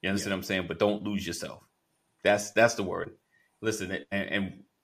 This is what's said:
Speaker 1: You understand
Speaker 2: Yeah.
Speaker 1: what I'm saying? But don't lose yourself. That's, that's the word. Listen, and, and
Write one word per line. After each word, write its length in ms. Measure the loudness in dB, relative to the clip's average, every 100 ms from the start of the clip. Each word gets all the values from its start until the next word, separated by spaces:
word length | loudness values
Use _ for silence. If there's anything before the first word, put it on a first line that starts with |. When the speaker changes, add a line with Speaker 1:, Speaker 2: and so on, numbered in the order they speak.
Speaker 1:
You 80 | 0
understand 220 | -2 0
Speaker 2:
Yeah. 40 | -4
Speaker 1:
what 20 |
I'm 60 |
saying? 220 | -2 -2 -2
But 100 | 2
don't 220 | 2 2
lose 220 | -2 -4 -4
yourself. 360 | -6 -8 -12 _ _ _ _ _ _
That's, 280 | 2 2 2
that's 220 | 4 4 4
the 60 |
word. 280 | -4 -4 -6 -10 _ _ _ _
Listen, 280 | -4 -2 -4 -6 -4
and, 180 | -4 -2
and 340 | -2 -2 -6 -20 _